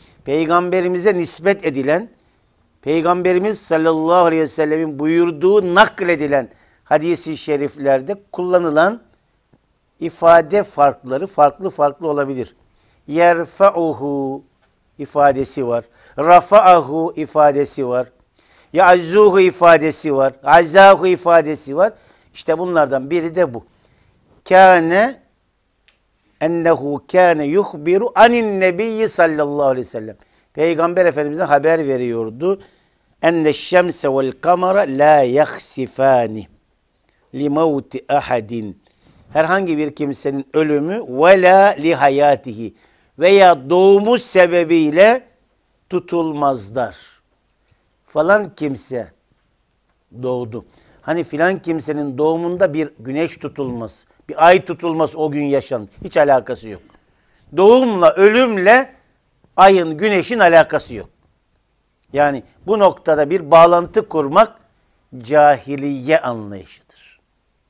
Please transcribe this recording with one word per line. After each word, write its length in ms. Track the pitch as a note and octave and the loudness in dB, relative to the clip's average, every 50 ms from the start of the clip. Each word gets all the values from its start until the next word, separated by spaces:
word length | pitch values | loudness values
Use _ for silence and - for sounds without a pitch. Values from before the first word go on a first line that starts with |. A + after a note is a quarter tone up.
| _ _ _ _ - | _ _ _ _ -8
Peygamberimize 920 | C3+ C#3 D#3+ E3 D#3 E3+ F3 F3+ F3+ F#3 F#3+ F3 F3+ F3+ F3 F3 G#3+ F#3+ | -6 -4 -4 -2 0 0 -2 -2 -2 -4 -4 -2 -4 -4 -2 -2 -2 -2
nispet 520 | F3+ E3 - - - D#3+ G3 G3 G3 E3+ | -2 -4 -8 -8 -6 -4 -4 -2 -2 -4
edilen, 420 | E3 C3 C#3 B2+ C#3 D#3 F3+ A#3 - _ _ _ _ _ _ _ _ _ _ _ _ _ _ | -8 -6 -4 -4 -2 -2 -4 -4 -8 _ _ _ _ _ _ _ _ _ _ _ _ _ _
Peygamberimiz 800 | - C#3 D#3 E3 D#3 F3 F3+ F3+ F3+ F#3 F3+ F3+ F#3+ G#3+ G#3 G#3 | -6 -4 -4 -2 -2 -2 -2 -2 0 0 0 0 -2 -4 -6 -8
sallallahu 640 | - - E3 D#3+ D#3+ E3 E3 D#3+ D#3+ E3 F3 F3+ F3 | -6 -4 -2 -2 0 0 -2 -2 -2 0 2 2 2
aleyhi 180 | E3 D#3+ D#3+ | 2 0 -2
ve 40 | D#3 | -4
sellemin 520 | C#3 - D#3+ D#3 D3+ D#3 D#3+ E3 D#3 C#3+ C3+ | -4 -4 -4 -4 -2 -2 -4 -4 -6 -8 -6
buyurduğu 760 | D3+ D#3 E3 E3+ F3 E3+ D#3+ C#3+ E3+ F#3 G#3 G#3 F#3 F3+ F3 | -4 -2 0 0 -2 -2 -2 -2 0 0 2 2 0 0 2
nakledilen 720 | G3 G#3+ - - - F#3+ F3 E3+ C#3+ D3+ C#3 C#3+ C#3 A#2+ G#2+ _ _ _ _ _ _ _ | 0 0 0 -2 -8 -4 -4 -4 -4 -2 -2 -2 -4 -4 -6 _ _ _ _ _ _ _
hadisi 520 | - D3 D3+ D#3 F3 E3+ D#3+ - D#3 D3+ | -2 -2 -2 -2 -2 -6 -6 -6 -12 -12
şeriflerde 800 | - - D3+ D3 C#3+ D3 C#3 - D3+ C#3 C#3 C3+ C3 C3+ G3 G3+ G3 _ _ | -10 -8 -6 -6 -4 -6 -8 -8 -6 -2 -2 -2 -2 -2 -6 -12 -12 _ _
kullanılan 680 | - - F3+ F3+ F3+ F3+ F3 D#3+ D3 D#3 E3+ G3 A#3 A#3 _ _ _ _ _ _ _ _ _ _ _ _ _ _ _ _ _ _ _ - | -12 -10 -4 -2 -2 0 0 0 0 0 0 0 -2 -6 _ _ _ _ _ _ _ _ _ _ _ _ _ _ _ _ _ _ _ -12
ifade 640 | E3 E3 - - E3+ E3 E3+ E3+ D#3+ D3 F#3+ G#3 | -12 -12 -6 0 4 4 4 4 2 0 -2 -4
farkları 640 | F#3+ - - - C#3+ C#3 A#2+ - - B2+ C3 C#3 F#3+ | -4 -4 -2 0 0 0 0 -4 -10 -8 -8 -8 -8
farklı 440 | F#3+ - D3+ D3 C#3+ C#3+ - F#3+ F#3+ | -6 -2 0 0 0 0 -2 -12 -10
farklı 380 | - - D3 C#3+ C#3 - E3+ D#3 | -4 -2 -4 -4 -4 -6 -8 -6
olabilir. 480 | D3 C#3+ C#3 C3+ C3+ B2+ A2+ - _ _ _ _ _ _ _ _ _ _ _ | -4 -4 -6 -6 -6 -10 -10 -12 _ _ _ _ _ _ _ _ _ _ _
"Yerfa'uhu" 1400 | - D3 E3+ E3+ F3 E3+ E3 E3+ E3 _ - G3 G3 - E3+ E3 D#3+ C#3 A2 C#3 C#3+ C#3+ C#3 C3+ C3 C3+ C#3 C#3 _ _ _ _ _ _ _ _ _ _ - | -8 -2 0 2 2 2 0 -4 -8 _ 0 0 0 2 0 -4 -4 -4 -6 -6 -6 -6 -6 -6 -8 -10 -12 -16 _ _ _ _ _ _ _ _ _ _ -16
ifadesi 680 | C#3+ - - D3 C#3+ C#3+ C3 C3+ C3 - - D3 B2+ | -14 -6 0 2 2 2 2 0 -4 -6 -6 -6 -6
var. 180 | A#2+ A#2 A#2 - _ _ _ _ _ - C3+ | -4 -4 -6 -6 _ _ _ _ _ -8 -2
"Rafa'ahu" 920 | D3 E3 F3+ F3 E3+ - G3 G#3+ G3 F#3 F3+ E3+ C3+ C3 D3 E3 E3 E3+ - | 4 6 6 6 6 6 4 4 6 6 4 4 2 -2 -6 -6 -6 -6 -6
ifadesi 720 | D#3 D#3 - - D3+ D3 D3 C3+ C#3+ C#3 C3+ - C#3+ C3+ B2 | -8 -10 -4 0 2 2 2 2 0 -4 -6 -6 -8 -6 -4
var. 200 | B2 B2+ B2+ - _ _ _ _ _ _ _ _ _ _ _ _ | -4 -4 -6 -8 _ _ _ _ _ _ _ _ _ _ _ _
"Ya'zuhu" 680 | - E3 F#3+ F3+ F3+ F3+ E3+ D#3+ F3+ G#3+ G#3+ G3+ F3+ G3 | 0 2 4 6 4 4 2 0 2 4 4 6 6 4
ifadesi 720 | F#3 F3+ F3 - F3 E3+ E3 D3 D#3 D#3 C#3+ - - D#3 C#3 | 2 2 2 4 4 6 6 6 2 -2 -4 -4 -4 -4 -2
var. 180 | C3+ C3+ C3+ B2+ _ - | 0 0 -2 -2 _ 0
"Azahu" 640 | C#3+ D#3 E3+ E3+ D#3 E3 G3 G3 G3 F#3+ E3 F3+ | 4 4 4 4 4 6 6 8 8 6 6 2
ifadesi 680 | F#3 F3+ E3+ - E3+ E3+ E3 D3+ D3+ D#3 C#3 - C3+ C#3+ | -2 -2 0 0 2 2 2 2 0 -6 -10 -10 -8 -2
var. 160 | E3 G3 A3+ - _ _ _ _ _ _ _ - | -2 -2 -2 -2 _ _ _ _ _ _ _ -20
İşte 240 | - - - D#3 D#3+ | -12 -6 -6 -4 -4
bunlardan 520 | F#3 F3+ F3 D#3+ D3 C3 C#3 C3 C3 C#3 | -4 -2 0 0 0 0 -2 -6 -4 -4
biri 240 | F3 E3+ D#3+ E3+ D#3+ | -6 -4 -4 -4 -2
de 200 | F#3 E3+ C3+ A#2 | -2 -4 -4 -4
bu. 100 | A2 - _ _ _ _ _ _ _ _ _ _ _ _ _ _ _ - - | -12 -16 _ _ _ _ _ _ _ _ _ _ _ _ _ _ _ -2 4
"Kâne 720 | F#3+ F#3 F#3+ F#3 F#3 E3+ E3 E3 F3 G3 A3+ C4 C4+ _ _ _ _ _ _ _ _ _ _ _ _ _ _ _ _ _ _ _ _ _ _ _ _ - | 6 8 8 8 6 4 2 0 0 0 0 -2 -4 _ _ _ _ _ _ _ _ _ _ _ _ _ _ _ _ _ _ _ _ _ _ _ _ -6
ennehu 640 | D3+ E3 E3+ E3+ D#3+ E3 D#3+ B2+ C#3 C#3+ C#3+ C3+ - - | -6 -4 -4 -2 0 0 -2 -2 -4 -8 -8 -8 -8 -4
kâne 320 | - F#3 F3+ F3 E3+ D3+ D3 | 0 2 2 2 2 0 -2
yuhbiru 680 | C#3+ D#3 G3+ G3+ - - D3+ D3 E3+ F3+ G3 A#3 A3+ - | -4 -2 -2 -4 -4 -8 -8 -4 -2 -2 -2 -2 -2 2
anin 460 | F#3 A3 A#3+ A#3+ A#3+ A3+ G#3+ G3+ F#3+ | 4 4 4 4 2 -2 -2 -2 -2
nebiyyi 480 | F#3 F#3 F3 F3 A3+ A3+ A3 G#3+ A3 G3 | 0 -2 0 -2 -6 -6 -4 -4 -4 -4
sallallahu 580 | - F3+ E3+ D#3+ D#3 D3+ D3 C#3+ C#3+ D3 C#3+ | 0 0 0 0 0 -2 -4 -4 -2 -2 -2
aleyhi 200 | C3+ C3 B2+ A#2 | -2 -2 -2 -6
ve 40 | - | -10
sellem." 260 | - A2+ G#2+ A2 G#2 _ _ _ _ _ _ _ | -12 -14 -14 -14 -18 _ _ _ _ _ _ _
Peygamber 540 | - C#3+ D#3 E3+ E3+ D3+ E3 E3+ F3 F#3 F3+ | -6 -2 -2 -2 0 0 -2 -2 0 0 0
Efendimiz'e 360 | E3+ C3+ D3 D3 D3 D3 E3+ | 0 0 -2 -4 -4 -4 -6
haber 460 | F#3 C#3+ C#3+ C#3+ C#3+ D#3+ E3 E3 D3+ C#3 | -2 0 0 0 2 0 0 0 -2 -2
veriyordu. 720 | C3+ B2 B2 A#2+ A#2 A2+ A2+ A2 A2 B2+ E3 F#3 G3 F#3+ - _ _ _ _ _ _ _ _ _ _ _ | -4 -4 -4 -4 -6 -6 -6 -8 -8 -8 -6 -6 -6 -6 -10 _ _ _ _ _ _ _ _ _ _ _
"Enne 300 | - E3 E3+ E3 D#3 D3+ | -2 -2 0 0 0 -2
şemse 560 | C#3 - - - F3+ F3+ F3+ F3 - - - C#3 | -2 -4 -4 0 0 0 0 0 -4 -6 -4 -4
vel 240 | C3 C3+ C3+ C3 - _ | -2 -2 -4 -4 -6 _
kamara 440 | - E3 F3+ F3+ F3+ F#3 F#3+ G3+ F#3+ C#3 | -2 -2 0 0 0 -2 0 0 -2 -2
la 320 | C3+ C3+ D3 D3+ D#3 D3 | 0 2 4 4 4 4
yakhsifâni 1300 | C3 A#2+ B2+ D3 D3+ - A2 - - - - C#3 C3 - - - C3+ C3+ C3 B2 A#2+ G#2+ A2 A2 F#2+ - _ _ _ _ _ _ _ _ _ _ _ _ _ _ _ _ - | 2 2 0 0 0 -2 -4 -14 -16 -14 -12 -10 -10 -10 -6 -2 0 2 2 0 0 -4 -8 -12 -16 -18 _ _ _ _ _ _ _ _ _ _ _ _ _ _ _ _ -10
li 160 | C3 C#3+ D3 | -6 -6 -4
mevti 540 | C#3+ D#3 E3 D#3+ C#3+ C#3 - _ - B2+ - - | -2 -2 -2 -2 -2 -4 -8 _ -14 -12 -6 -4
ahadin." 760 | C#3 C#3+ - - B2 A#2+ A2 G#2+ A#2+ A#2 G#2+ G2+ F2 _ _ _ _ _ _ _ _ _ _ _ | -4 -2 -2 -2 -6 -6 -6 -6 -10 -10 -10 -12 -14 _ _ _ _ _ _ _ _ _ _ _
Herhangi 460 | - D3+ D#3+ D#3+ F#3 G3 G3 E3+ D#3 D3 | -4 -2 -2 0 -2 -2 -2 -4 -4 -4
bir 160 | D3+ D3 D3 | -6 -6 -8
kimsenin 520 | - D3+ C#3+ C3+ - - C#3 C#3 C#3 C3+ _ - | -8 -8 -8 -8 -8 -8 -8 -8 -8 -8 _ -4
ölümü 500 | D#3 D#3 D3+ D3 C#3+ D3 E3+ G3 A#3 F#3+ C3 | -2 -2 0 -2 -2 -4 -4 -8 -8 -10 -8
ve 340 | B2 C3+ D#3+ F3+ G3 F#3+ | -2 2 4 4 4 4
la 240 | F3+ F3+ F#3 F#3+ G3 | 4 4 6 6 4
li 280 | G#3 - C#3+ D3 E3 E3 | 4 2 0 -2 -2 0
hayatihi 800 | C3 C#3+ C#3+ C#3 C#3+ D3 D3 C#3 B2+ - B2+ G#2 A2 A#2 G2 - _ _ _ _ _ _ _ _ - | 2 2 2 2 2 2 2 0 0 -4 -12 -14 -12 -12 -14 -14 _ _ _ _ _ _ _ _ 0
veya 520 | D#3+ F#3 G3 G3+ F#3+ F3+ E3+ C#3 B2+ C3+ | 2 4 4 6 6 4 4 2 0 -2
doğumu 480 | F3 F3+ F#3+ G3 G3 G3 G#3 A3 B3 A3 | 0 4 4 4 4 4 2 0 -2 -2
sebebiyle 1040 | - - - F#3 F3+ E3+ F3 F3 E3+ D#3 E3+ E3 D#3 D3+ D3+ F3 G3+ A3 A#3+ B3+ B3+ _ _ _ _ _ _ _ _ _ _ _ _ - | -2 -2 2 2 2 2 2 0 0 0 0 0 0 0 2 4 4 4 4 0 -4 _ _ _ _ _ _ _ _ _ _ _ _ -8
tutulmazlar. 1080 | F#3 F3 F3 - F3 E3+ E3 D#3+ D3+ D3 C#3+ C#3 C3+ A#2 G2 G2+ A2+ C3+ A#2+ G2+ F2 - - _ _ _ _ _ _ _ _ _ _ _ _ _ _ _ _ _ _ _ _ | -8 -8 -6 -4 -4 -4 -4 -4 -4 -2 -2 -2 -2 -4 -8 -10 -8 -8 -8 -8 -10 -16 -20 _ _ _ _ _ _ _ _ _ _ _ _ _ _ _ _ _ _ _ _
Falan 480 | _ - D3+ D#3 F3+ G3+ G#3+ G3+ D#3+ - | _ -6 -4 0 0 0 0 -2 -6 -10
kimse 580 | - D#3 C#3+ C3+ - - - C3 A#2+ G#2+ - _ _ _ _ _ _ _ _ _ _ _ _ _ _ _ _ _ _ _ _ - B2 | -8 -8 -8 -8 -10 -12 -12 -10 -10 -10 -12 _ _ _ _ _ _ _ _ _ _ _ _ _ _ _ _ _ _ _ _ -18 -12
doğdu. 420 | B2+ B2+ B2+ B2 B2 A2 A#2+ A2+ - _ _ _ _ _ _ _ | -8 -8 -8 -8 -8 -12 -14 -18 -18 _ _ _ _ _ _ _
Hani 220 | - D3+ D#3+ F3 D#3 | -10 -8 -6 -6 -8
filan 380 | - D3+ D3 E3 F#3 F#3+ F3 | -8 -6 -4 -2 -2 -4 -4
kimsenin 560 | - E3+ E3 D#3 - D3+ D3 D3+ D3 C#3+ B2+ C3 | -6 -8 -8 -8 -6 -8 -8 -8 -8 -8 -6 -4
doğumunda 560 | D3+ D#3 E3 E3 E3+ E3+ F3+ F3+ G3 E3+ C#3+ | -2 -2 -2 -4 -6 -6 -4 -2 -2 -2 -2
bir 160 | D#3+ D3+ C#3+ _ - | -4 -8 -8 _ -16
güneş 380 | A#2 C3 C3+ D3+ E3 D#3+ - | -14 -10 -8 -6 -6 -8 -8
tutulması, 720 | - - C#3 - - C3+ B2+ B2 A#2 A2+ G#2 - - _ _ _ _ _ - | -12 -16 -14 -10 -10 -10 -10 -10 -12 -12 -14 -16 -20 _ _ _ _ _ -10
bir 160 | - D3 D#3+ | -2 2 4
ay 180 | E3+ F#3 F#3+ F#3 | 4 4 4 0
tutulması 540 | - E3+ E3 E3+ E3+ D#3+ E3 D#3+ D#3 D#3+ D#3+ | -6 -10 -8 -6 -6 -4 -4 -4 -4 -4 -6
o 120 | D#3 D#3 | -6 -6
gün 140 | C#3+ D3 D3 | -4 -4 -4
yaşandı. 460 | C#3+ C#3 C3+ - - C3+ A2+ G#2 - _ - - | -2 -2 -2 -4 -4 -8 -10 -10 -12 _ -16 -12
Hiç 120 | F3+ - | -4 0
alakası 520 | D#3+ D3 C#3+ C3+ B2+ A2 - B2 - A2 A2 | 0 2 2 2 0 0 -4 -12 -12 -12 -18
yok. 140 | G2 F2 _ _ _ _ _ _ _ _ _ _ _ _ _ _ C#3+ | -18 -18 _ _ _ _ _ _ _ _ _ _ _ _ _ _ -2
Doğumla, 560 | D#3+ F#3+ G#3+ A#3+ C4 C4 A#3 G#3 F3+ F3 D#3+ - | 2 4 6 6 4 4 0 0 2 2 2 4
ölümle 800 | F#3 G3 G#3 A3 B3 C4 A#3+ A3 F#3+ F3+ G3+ A#3 C4 C4+ - _ _ _ _ _ _ _ _ _ _ _ _ - | 4 4 4 4 4 0 0 0 0 2 4 4 4 2 -2 _ _ _ _ _ _ _ _ _ _ _ _ 2
ayın, 420 | - F#3 G3 G3 F#3 E3+ D#3+ D#3 D3+ | 4 6 6 6 4 0 -2 -6 -4
güneşin 400 | G3+ G#3+ G3+ F3+ - - A#3+ A3+ | -2 -2 0 -2 -2 -2 0 2
alakası 560 | F#3+ E3+ E3+ D#3+ D3+ - D#3 C#3 - - A#2+ | 2 4 6 4 4 2 -2 -8 -8 -8 -16
yok. 140 | G2+ F2+ - _ _ _ _ _ _ _ _ _ _ _ _ _ _ _ _ _ _ _ _ | -16 -16 -18 _ _ _ _ _ _ _ _ _ _ _ _ _ _ _ _ _ _ _ _
Yani 300 | - C#3+ D3 D3 C#3 B2 - _ _ _ - | -2 0 0 0 0 -4 -10 _ _ _ -6
bu 120 | F3 A3 G#3+ | -4 0 2
noktada 520 | G3+ F3+ - - - E3 D#3 D3+ D3 C#3 | 2 2 0 0 -2 -2 0 0 0 -2
bir 200 | F3+ F#3 D#3+ C#3+ | -2 -4 0 4
bağlantı 580 | E3 E3 E3+ E3+ F3 F3 F3 F3 - A3 - - | 6 6 6 6 4 2 0 -2 -4 -4 -4 -4
kurmak 480 | - D#3+ C#3+ C#3 D#3 F#3+ A3+ A3 - _ _ _ _ _ _ _ _ _ _ _ B2+ B2+ | -4 -4 -2 0 2 2 2 0 -2 _ _ _ _ _ _ _ _ _ _ _ -20 -16
cahiliye 1000 | A2+ A2+ D3 D3+ D3 D3 C#3 A2+ G#2 C3 C#3+ C3+ C#3 C#3+ C#3 C3 B2 C#3+ D#3 D#3 | -8 -2 2 4 4 4 4 0 -4 -10 -10 -8 -8 -8 -8 -8 -4 -2 -2 -2
anlayışıdır. 1000 | - B2+ A#2+ A2+ G#2+ G2+ G2+ F#2+ F2+ - - _ _ _ _ _ _ _ _ _ _ _ _ _ _ _ _ _ _ | -2 -4 -10 -10 -12 -14 -16 -18 -18 -20 -20 _ _ _ _ _ _ _ _ _ _ _ _ _ _ _ _ _ _